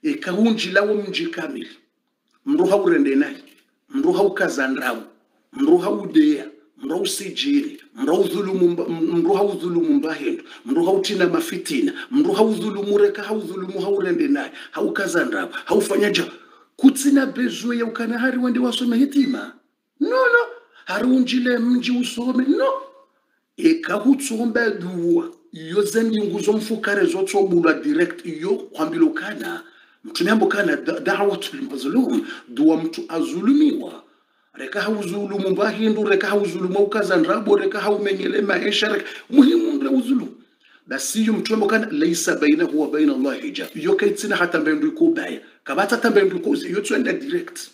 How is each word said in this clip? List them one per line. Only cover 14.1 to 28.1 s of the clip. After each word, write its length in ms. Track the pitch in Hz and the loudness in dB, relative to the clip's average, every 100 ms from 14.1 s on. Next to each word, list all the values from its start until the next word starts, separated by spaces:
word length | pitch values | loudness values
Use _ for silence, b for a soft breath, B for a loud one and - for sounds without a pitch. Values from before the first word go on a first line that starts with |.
| 170 147 | 0 0
naye, 240 | 143 127 B B | 0 -2 B B
haukazandrawu, 760 | - - - 190 165 135 98 90 B - | -4 -4 -2 -2 0 -2 -4 -6 B 0
haufanya 440 | 214 - 196 208 | 0 2 2 2
ja-, 220 | 170 170 B B B B _ | 2 -2 B B B B _
kutsina 500 | 269 254 285 277 262 | 6 6 2 4 2
bezwe 520 | - 247 170 214 240 | -2 -4 -4 -4 -2
ya 80 | 233 | -4
ukana 340 | - 226 240 | -4 -4 -2
hari 180 | 254 254 | -2 0
wende 220 | 247 240 | 0 0
wasome 380 | 247 233 240 233 | 0 0 0 2
hitima. 560 | 285 285 262 - - - _ _ _ _ | 2 4 2 0 -6 -16 _ _ _ _
No, 100 | 320 | 0
no, 300 | 508 508 480 480 - b b b | 4 4 4 2 -6 b b b
hari 220 | 214 247 | -2 2
unjile 500 | 262 247 247 247 240 | 2 2 0 2 0
mji 340 | 233 247 - | 2 0 2
usome. 540 | 247 240 - 247 247 262 | -2 -2 -4 -2 0 2
No, 180 | 392 539 539 - - _ _ _ _ _ - | 2 2 -2 -8 -20 _ _ _ _ _ 0
Eka 360 | - - - | 2 2 0
hutsomba 760 | 208 254 277 - 220 233 240 226 | -2 2 2 0 -4 -2 0 -2
dua, 640 | 185 175 185 170 170 165 - _ | -2 -6 -4 2 2 0 -12 _
iyo 280 | 160 160 190 | -16 -4 -2
zemingu 580 | 208 226 226 220 202 175 | 0 0 0 0 -2 -2
zomfukare 680 | - 214 214 220 202 202 175 | 0 0 0 -4 -2 0 2
zotsobulwa 680 | 175 190 202 190 175 160 | 0 0 0 2 2 2
direct, 520 | 143 143 151 175 | 0 0 0 0